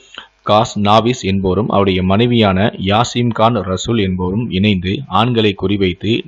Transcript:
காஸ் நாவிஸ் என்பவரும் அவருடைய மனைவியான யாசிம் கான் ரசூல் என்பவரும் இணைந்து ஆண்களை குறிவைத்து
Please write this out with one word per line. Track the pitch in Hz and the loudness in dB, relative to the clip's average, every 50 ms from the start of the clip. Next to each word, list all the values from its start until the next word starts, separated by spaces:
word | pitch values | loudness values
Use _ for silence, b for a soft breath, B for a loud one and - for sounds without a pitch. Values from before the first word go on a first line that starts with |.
| B B B B B B B _ _ | B B B B B B B _ _
காஸ் | - 101 107 113 117 - 104 | 0 2 2 2 0 -4 -2
நாவிஸ் | 101 101 104 113 107 113 104 - | 0 4 4 4 4 2 -2 -2
என்பவரும் | - 95 98 98 95 95 90 92 95 - | -2 -2 -2 0 0 0 0 0 0 0
அவருடைய | - 101 101 98 92 92 92 | 0 2 2 2 2 0 0
மனைவியான | 92 95 101 120 123 120 117 110 101 95 95 101 120 - - | 0 2 2 2 2 2 2 2 2 2 2 0 0 -2 -4
யாசிம் | 92 95 101 107 120 - - 120 120 120 113 | -4 0 0 0 0 0 -2 -2 -2 -2 0
கான் | - 110 113 123 | 2 2 2 2
ரசூல் | 110 92 92 92 92 - - 120 113 | 0 -2 -4 -4 -6 -4 -2 -2 0
என்பவரும் | 101 92 92 90 90 90 95 107 123 110 | 0 0 -2 -2 -4 -2 -2 -4 -4 -2
இணைந்து | 80 92 98 107 104 92 87 92 101 - 139 | -2 0 2 2 2 0 0 -4 -4 -6 -6
ஆண்களை | - - 101 110 123 123 113 110 104 98 - - | -4 -2 0 0 2 0 2 0 0 0 0 -2
குறிவைத்து | 95 101 101 98 92 87 - - 107 117 - - | -2 0 0 0 -2 -2 -4 -4 -2 -2 -2 -4